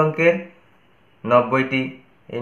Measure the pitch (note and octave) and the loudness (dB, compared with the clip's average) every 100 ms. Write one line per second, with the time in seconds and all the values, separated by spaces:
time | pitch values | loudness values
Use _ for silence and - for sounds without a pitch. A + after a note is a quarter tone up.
0 | D#3 D#3 E3+ F#3+ - _ _ _ _ _ | 2 2 2 2 -4 _ _ _ _ _
1 | _ _ A2+ B2 A#2+ C3 C3 C3+ C3 - | _ _ 0 2 2 0 0 -4 -6 -10
2 | _ _ - A#2 | _ _ -14 -4